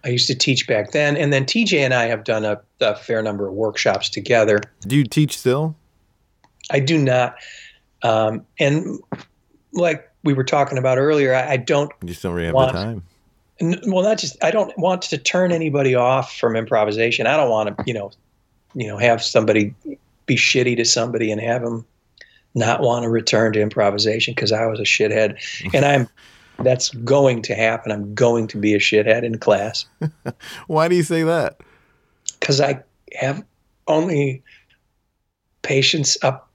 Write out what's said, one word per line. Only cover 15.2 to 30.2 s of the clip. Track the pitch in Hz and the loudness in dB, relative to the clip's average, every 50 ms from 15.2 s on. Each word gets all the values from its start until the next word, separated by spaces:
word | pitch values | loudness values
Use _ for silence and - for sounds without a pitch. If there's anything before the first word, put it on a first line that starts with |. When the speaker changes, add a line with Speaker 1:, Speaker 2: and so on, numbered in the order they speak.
| - - - 180 185 180 | -4 -2 0 2 2 2
Speaker 1:
anybody | 175 165 165 156 139 143 139 131 127 | 0 0 -2 -2 0 2 2 2 2
off | 123 120 123 131 131 123 - - | 4 4 4 2 0 -2 -4 -6
from | - - 117 113 | -2 -2 0 0
improvisation. | 113 113 110 127 110 107 107 104 110 113 120 120 - 110 | -2 -2 0 0 2 2 2 0 0 0 0 0 0 0
I | 117 143 156 | 2 2 2
don't | 143 123 | 2 2
wanna, | 113 107 107 104 104 - 104 | 2 0 -2 -2 -4 -6 -6
you | 127 117 | -6 -6
know, | 107 101 98 - _ _ _ _ _ _ _ _ _ _ _ _ | -6 -8 -10 -14 _ _ _ _ _ _ _ _ _ _ _ _
you | 135 117 | -8 -8
know, | 107 104 101 | -8 -4 0
have | 120 120 117 117 | 2 2 2 2
somebody | - - - 120 110 104 104 107 104 104 - _ _ 302 - _ _ _ _ _ _ | 0 0 0 2 2 4 2 2 2 0 -4 _ _ -14 -14 _ _ _ _ _ _
be | - 131 | -2 0
shitty | - - - - 135 123 123 120 | 2 2 2 2 2 2 2 0
to | 113 117 | 0 0
somebody | 113 - 120 113 123 120 113 113 107 | 0 0 0 -2 -2 -2 -4 -2 -2
and | 107 104 | -4 -4
have | 113 120 117 123 | -2 -2 -2 -2
'em | 117 117 117 113 113 _ _ _ _ _ _ _ - _ _ _ _ _ _ | -2 -6 -8 -8 -10 _ _ _ _ _ _ _ -20 _ _ _ _ _ _
not | 120 110 110 123 - | -2 0 0 0 2
wanna | 151 120 120 120 120 117 | 2 0 0 0 0 0
return | 117 113 110 - - 107 113 110 | -2 0 0 2 2 2 2 2
to | 104 107 | 2 0
improvisation | 104 104 - 110 104 101 98 104 104 107 110 113 - - - | 0 0 0 0 0 2 2 0 -2 -2 0 0 -2 -2 -2
'cause | - 113 104 | -4 -2 -2
I | 110 107 113 | 0 0 0
was | 113 110 110 | -2 -2 -2
a | 104 | -2
shithead. | - - - 107 104 107 110 110 104 104 - - - - | -2 0 2 0 0 2 2 0 0 -2 -8 -12 -14 -12
Speaker 2:
<laughs> | - - 92 - | -10 -8 -2 0
Speaker 1:
And | 139 139 | 2 2
I'm, | 143 143 135 123 - _ _ - - - - _ _ _ - | 4 2 2 0 -2 _ _ -20 -20 -20 -20 _ _ _ -2
that's | 120 127 127 127 - - | 2 2 2 2 -2 -6
going | - 117 117 117 139 143 139 131 123 117 | -6 -8 0 2 4 6 6 4 2 2
to | 107 - 104 | -4 -6 -2
happen. | 107 113 113 113 113 - 110 | 0 0 0 0 -2 -4 -6
I'm | 107 104 101 101 104 | -6 -4 -6 -8 0
going | 104 131 120 117 117 110 110 | 2 4 4 4 2 0 -2
to | - | -4
be | 107 101 107 | -2 2 2
a | 104 101 | 2 2
shithead | - - - 107 107 113 110 117 120 | 2 2 2 2 4 4 2 2 0
in | 117 113 110 | -4 -6 -2
class. | - 113 104 95 101 110 - - - _ _ _ 151 156 - _ | 2 2 2 2 2 -4 -6 -8 -10 _ _ _ -6 -6 -6 _